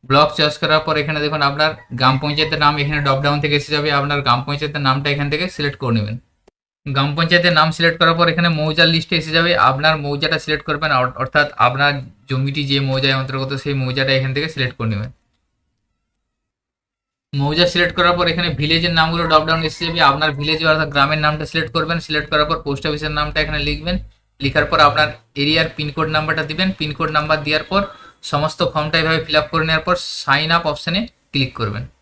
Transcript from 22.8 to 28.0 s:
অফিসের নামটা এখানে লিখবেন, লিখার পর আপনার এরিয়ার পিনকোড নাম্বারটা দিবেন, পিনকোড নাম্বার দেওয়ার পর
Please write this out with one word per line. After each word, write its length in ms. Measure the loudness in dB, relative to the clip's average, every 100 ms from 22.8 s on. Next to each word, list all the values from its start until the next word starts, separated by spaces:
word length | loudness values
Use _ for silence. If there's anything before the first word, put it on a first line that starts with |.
| -2
অফিসের 240 | -4 -4 -4
নামটা 180 | -2 -2
এখানে 160 | -2 -2 -2
লিখবেন, 280 | -4 -4 -4 -6 _ _ _
লিখার 260 | 0 0 2
পর 100 | 4 4
আপনার 200 | 4 0 -2 _ -4
এরিয়ার 260 | 0 2 0 -4
পিনকোড 340 | -8 -4 -2 0
নাম্বারটা 280 | -2 -4 -4
দিবেন, 180 | -2 -2 -2
পিনকোড 300 | -6 -2 -2 0
নাম্বার 200 | 0 0 0
দেওয়ার 200 | -2 0
পর 100 | -2 -2 -10